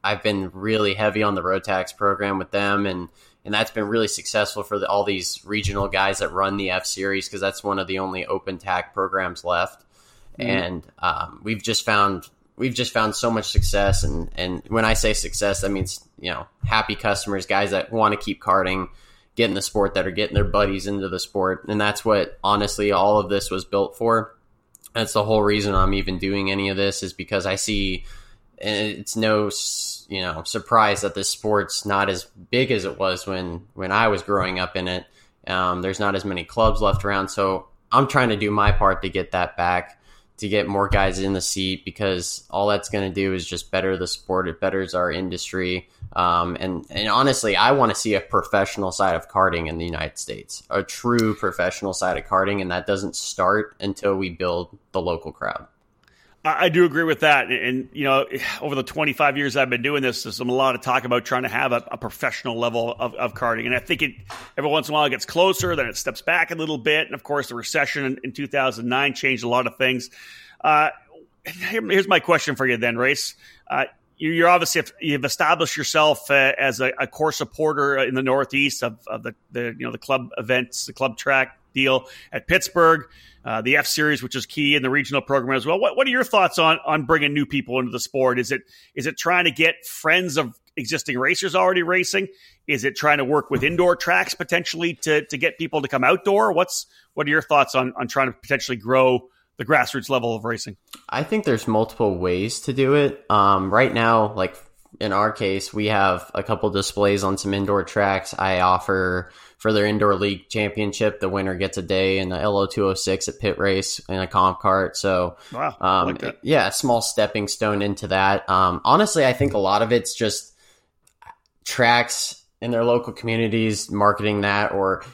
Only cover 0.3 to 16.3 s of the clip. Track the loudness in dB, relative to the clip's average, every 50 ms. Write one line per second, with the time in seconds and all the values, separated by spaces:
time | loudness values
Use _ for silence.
0.3 | -2 -2 -4 -6 -8 -6 -2 0 0 2 2 0 0 0 0 0 0 2 0 0
1.3 | 0 0 0 -2 -2 -2 -2 -2 -2 -2 -2 -4 -6 -2 0 0 0 0 -2 -2
2.3 | -2 -4 -4 -2 -2 -2 0 0 0 0 0 -2 -4 -6 -8 -12 -14 _ _ _
3.3 | _ _ _ -4 -2 -2 -2 -2 -2 -4 -4 0 0 0 0 0 -2 -6 -8 -2
4.3 | 0 0 0 0 -2 -8 -6 -4 -4 -4 -2 0 0 0 2 0 -2 -2 -4 -6
5.3 | -8 -8 -8 -6 -4 -2 -2 -2 -2 -2 -2 -2 0 0 0 0 0 -2 -4 -4
6.3 | -2 -2 -2 0 -2 -2 -4 -2 -4 -4 -4 -6 -6 -4 -4 -2 -2 -4 -4 -6
7.3 | -6 -4 -4 -4 -4 -4 -4 -4 -4 -4 -4 -4 -4 -4 -4 -4 -6 -8 -6 -4
8.3 | -4 -4 -4 -8 -10 -8 -6 -4 -4 -4 -4 -6 -6 -6 -4 -2 -2 -4 -4 -4
9.3 | -6 -8 -4 -2 0 0 -2 -2 -6 -14 _ _ _ _ _ _ _ _ -20 -20
10.3 | -12 -8 -4 -2 -2 -2 -2 -4 -6 -10 -12 -16 _ -4 -2 -2 -2 -2 -4 -8
11.3 | -10 -12 -8 -6 -6 -4 -4 -2 -2 -2 0 2 2 4 4 2 2 -2 -8 -14
12.3 | _ _ _ _ _ -4 -4 -4 -2 -2 -4 -2 0 0 0 0 -2 0 0 0
13.3 | 0 0 -2 0 2 2 2 2 2 2 2 4 4 2 2 0 -2 -2 -6 -6
14.3 | -6 -6 -4 -4 -4 -6 -6 -2 0 0 2 2 2 2 2 0 0 0 -4 -6
15.3 | -4 -2 0 0 0 0 -2 -2 -2 -2 -2 -4 -6 -12 -14 _ _ -10 -8 -6